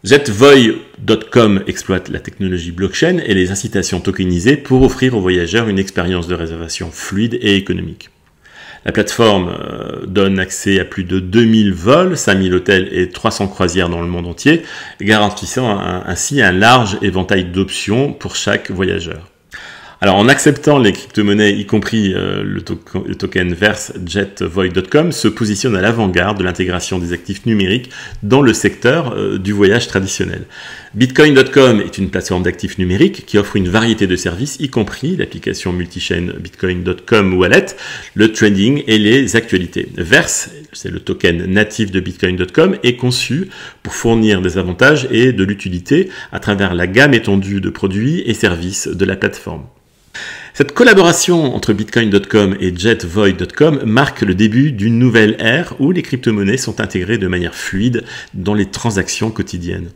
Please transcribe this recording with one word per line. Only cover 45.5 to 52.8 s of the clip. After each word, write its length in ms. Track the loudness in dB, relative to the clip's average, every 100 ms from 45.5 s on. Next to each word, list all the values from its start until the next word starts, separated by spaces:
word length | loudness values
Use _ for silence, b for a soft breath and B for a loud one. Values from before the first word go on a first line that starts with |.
| -2 -6 -8 0 0 0 B B
à 100 | -8
travers 340 | -4 0 0
la 140 | 0 0
gamme 260 | 4 4
étendue 480 | 4 2 0 0 -4
de 80 | -4
produits 520 | -4 -4 -2 -2 -2 -4
et 80 |
services 520 | 0 0 0 -6 -6 -8
de 180 | -2 -2
la 100 | 0
plateforme. 480 | -4 -4 -12 -12 -16 _ _ _ _ B B B B
Cette 180 | -2 -2
collaboration 840 | 4 6 8 6 4 2 2 2 -2
entre 160 | -2
bitcoin 360 | -2 0 0 2
dot 200 | 2 2
com 280 | 2 2 0
et 120 | -4
jetvoy 600 | -2